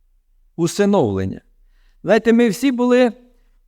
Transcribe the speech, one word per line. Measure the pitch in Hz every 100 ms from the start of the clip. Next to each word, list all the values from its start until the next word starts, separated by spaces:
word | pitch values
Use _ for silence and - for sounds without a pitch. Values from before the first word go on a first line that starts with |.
| _ _ _ _ _ -
Усиновлення. | 165 - 202 202 123 95 95 - _ _ _ _ _ _
Знаєте, | 156 220 233
ми | 226 240
всі | 185 277
були, | 240 247 247 247 - _ _ _ _